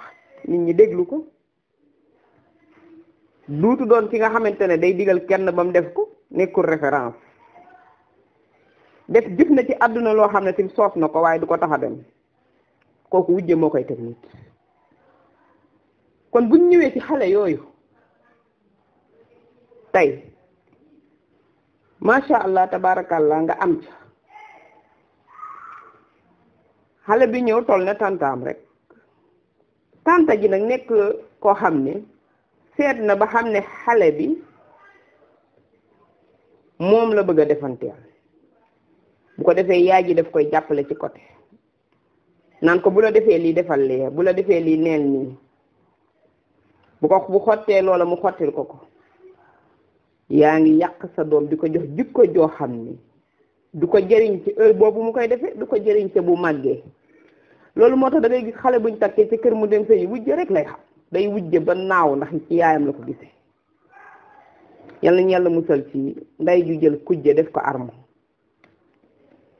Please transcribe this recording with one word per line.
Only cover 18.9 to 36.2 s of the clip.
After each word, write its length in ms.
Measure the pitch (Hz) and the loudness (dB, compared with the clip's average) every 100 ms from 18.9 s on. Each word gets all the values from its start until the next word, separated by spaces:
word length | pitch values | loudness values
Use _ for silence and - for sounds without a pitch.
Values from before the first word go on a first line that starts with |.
| _ _ _ _ _ _ _ _ _ _ | _ _ _ _ _ _ _ _ _ _
tey, 320 | 190 170 - - _ _ _ _ _ _ _ _ _ _ _ _ _ _ _ _ _ | 0 0 -2 -16 _ _ _ _ _ _ _ _ _ _ _ _ _ _ _ _ _
macha 360 | 208 269 269 240 | 0 0 2 0
Allah, 260 | 196 185 185 | 0 0 0
tabarakallah, 720 | 185 185 185 180 165 151 156 | -2 -2 -2 -2 0 0 0
nga 120 | 160 - | -2 -2
am 200 | 190 160 | -2 -2
ca. 120 | - - _ _ _ 831 880 - _ _ _ _ _ _ _ - 1077 - - - - _ _ _ _ _ _ _ _ _ _ _ - | -6 -20 _ _ _ -20 -20 -20 _ _ _ _ _ _ _ -20 -20 -20 -20 -20 -20 _ _ _ _ _ _ _ _ _ _ _ -2
Xale 200 | 220 247 | 2 2
bi 100 | 247 | 0
ñëw 180 | 240 226 226 | 0 0 0
toll 180 | 196 | 0
na 100 | 185 | 0
tantaam 500 | 208 202 185 139 127 | -2 -4 -2 -4 -4
rek. 140 | 131 - _ _ _ _ _ _ _ _ _ _ _ _ _ _ | -8 -12 _ _ _ _ _ _ _ _ _ _ _ _ _ _
Tanta 320 | 330 349 311 208 | 0 2 2 2
ji 80 | 202 | 0
nag 140 | 190 | 0
nekk 260 | 226 254 - 220 202 - - _ | -2 -4 -2 0 0 -4 -12 _
koo 140 | 208 | 0
xam 280 | - 190 147 | 2 0 0
ne 100 | 135 190 - _ _ _ _ _ _ - | -2 -6 -12 _ _ _ _ _ _ -2
seet 220 | 285 240 | -2 -2
na 140 | 208 202 | -2 0
ba 100 | 208 | 0
xam 200 | 233 233 | 0 0
ne 100 | 202 - - | -2 -4 -6
xale 240 | - 233 165 151 | 0 4 4 2
bi 100 | 254 339 - _ _ _ _ _ _ _ _ _ _ _ _ _ _ _ _ _ | -4 -6 -10 _ _ _ _ _ _ _ _ _ _ _ _ _ _ _ _ _